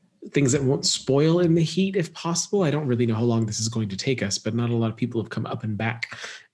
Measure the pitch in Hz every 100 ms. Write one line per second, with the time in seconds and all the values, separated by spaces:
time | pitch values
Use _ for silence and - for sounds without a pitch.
0 | _ - - 147 139 143 131 147 - -
1 | - 139 156 170 175 165 160 - 196 190
2 | 160 - 165 170 - 202 160 143 147 123
3 | 117 107 120 113 110 104 107 113 104 95
4 | - 123 101 - 113 117 120 117 113 110
5 | 120 117 110 - 113 - 113 104 113 117
6 | - - - - -